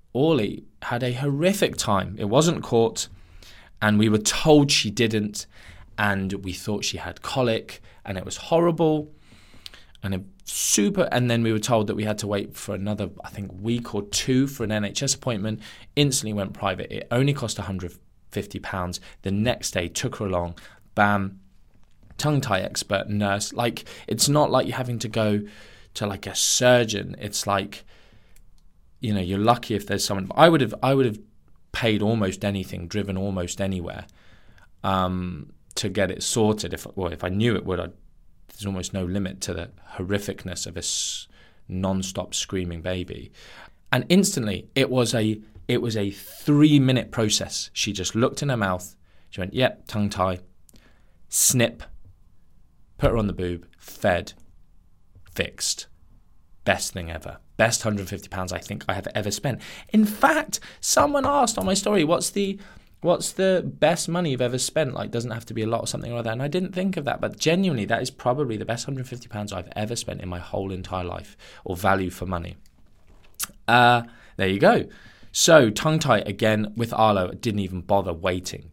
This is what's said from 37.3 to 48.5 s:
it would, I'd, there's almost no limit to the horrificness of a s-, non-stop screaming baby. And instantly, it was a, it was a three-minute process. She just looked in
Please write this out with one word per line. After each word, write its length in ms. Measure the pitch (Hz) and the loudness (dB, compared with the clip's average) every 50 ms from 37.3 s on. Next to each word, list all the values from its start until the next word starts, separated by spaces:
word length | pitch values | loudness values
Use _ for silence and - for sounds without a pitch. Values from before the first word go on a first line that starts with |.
| 92 101 113 120 107 | 0 2 2 2 2
it 80 | - - | 0 -2
would, 160 | 95 92 87 | -2 -4 -4
I'd, 120 | 87 85 - - - - - - - - - - - - | -4 -8 -10 -16 -20 -20 -20 -20 -20 -20 -20 -20 -20 -20
there's 180 | - - 101 | -16 -10 -8
almost 260 | 98 98 92 87 - | -6 -6 -6 -6 -6
no 120 | - 98 92 | -4 -4 -4
limit 360 | 87 92 101 98 92 - 92 | -2 -2 -4 -4 -4 -6 -8
to 120 | - - 87 | -8 -6 -6
the 160 | 85 85 - - - - - - | -6 -8 -12 -14 -20 -20 -16 -10
horrificness 720 | - 92 87 101 - - - - - - 92 87 - - | -8 -4 -2 -2 -2 -2 -4 -8 -8 -8 -10 -8 -8 -8
of 100 | - 85 | -10 -10
a 40 | 92 | -8
s-, 460 | 87 - - - - - - - - - - - - - _ - - - | -6 -4 -4 -4 -4 -6 -6 -10 -12 -16 -20 -20 -20 -20 _ -20 -14 -8
non-stop 640 | 92 92 95 95 95 95 92 95 - 98 92 - - | -6 -4 -2 0 0 -2 -2 -4 -6 -8 -8 -6 -6
screaming 480 | - - - 101 95 90 87 85 82 | -6 -6 -4 -4 -4 -4 -4 -6 -6
baby. 500 | 80 90 92 92 90 - - - 64 - - - - - - - - - - - - - | -6 -4 -4 -4 -6 -8 -10 -14 -14 -18 -20 -20 -20 -20 -20 -20 -20 -20 -20 -14 -4 -2
And 140 | - 127 - - | -2 0 2 4
instantly, 600 | 175 196 190 - - 143 113 107 95 - - - - | 4 6 6 4 0 -2 -2 -2 -4 -4 -6 -4 0
it 160 | 135 131 - | 2 2 2
was 240 | 123 127 120 113 - | 4 2 2 2 2
a, 260 | 117 107 110 107 107 - - - - - | 2 2 2 0 -2 -6 -18 -20 -12 -4
it 160 | - 123 117 | -2 0 0
was 140 | - 117 110 | 0 -2 -2
a 140 | 107 101 101 | -2 -2 -4
three-minute 1000 | 101 - - - - - - - 147 147 151 156 147 143 131 127 131 120 - - | -6 -8 -16 -18 -14 -6 2 4 8 8 8 8 8 8 6 6 4 2 0 -2
process. 600 | - 123 113 107 101 - 95 - - - - - | -2 0 2 2 2 0 -2 -4 -6 -8 -8 -8
She 200 | - - - 110 | -6 -4 -4 -4
just 220 | 101 98 90 - - | -2 -4 -4 -2 0
looked 280 | 110 123 127 135 - | 2 2 2 0 -2
in 80 | 147 143 | -2 -2